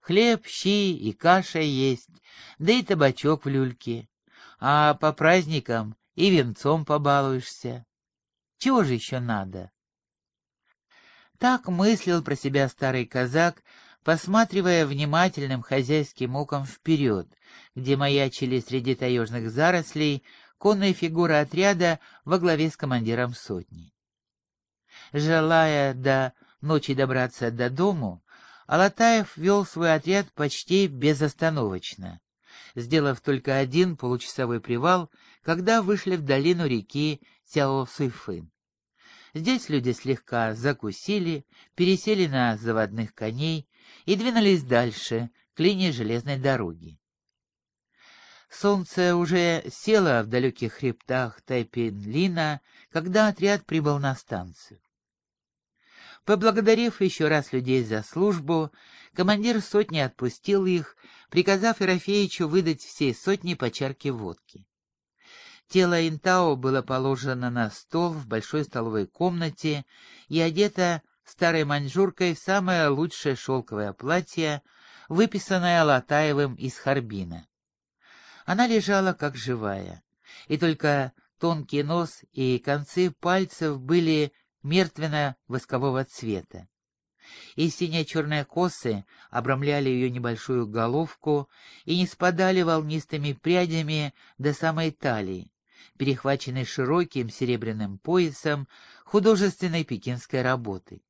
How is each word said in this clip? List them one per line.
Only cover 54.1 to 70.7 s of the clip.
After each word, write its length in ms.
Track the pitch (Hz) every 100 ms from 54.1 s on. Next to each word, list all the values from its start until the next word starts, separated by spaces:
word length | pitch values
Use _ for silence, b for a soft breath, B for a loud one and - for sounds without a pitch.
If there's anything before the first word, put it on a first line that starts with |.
| 131
станцию. 640 | - 104 90 82 - 101 _ _ _ _ _ _ _ _ _ B B B B B
Поблагодарив 800 | - 208 220 214 214 226 233 -
ещё 260 | 190 - 151
раз 240 | 151 139
людей 320 | 131 127 131
за 180 | 113 110
службу, 680 | 110 160 196 175 143 165 156 B B B B
командир 480 | - 185 208 220 220
сотни 380 | 196 208 208 160
отпустил 640 | 131 - 123 - - 202 185
их, 300 | 175 147 - B B B
приказав 520 | 170 180 196 220 226
Ерофеичу 640 | 185 180 - 202 196 - 160
выдать 340 | 180 165 151
всей 320 | - - 143
сотне 440 | 113 - 196 175 175
по 120 | 123
чарке 420 | - 135 139 143
водки. 540 | 120 101 85 _ - 98 _ _ _ _ _ B B B B _
Тело 400 | 185 180 170 165
Интао 480 | 156 185 185 170 135
было 260 | 131 131
положено 680 | 123 131 135 131 135 127 123
на 200 | 120 110
стол 440 | - - 165 175
в 120 | 156 123
большой 380 | 110 - 151
столовой 420 | 143 127 113 107 95
комнате 800 | _ 180 175 165 - 156 147 131 B B B B
и 100 | 156
одето 600 | 165 160 208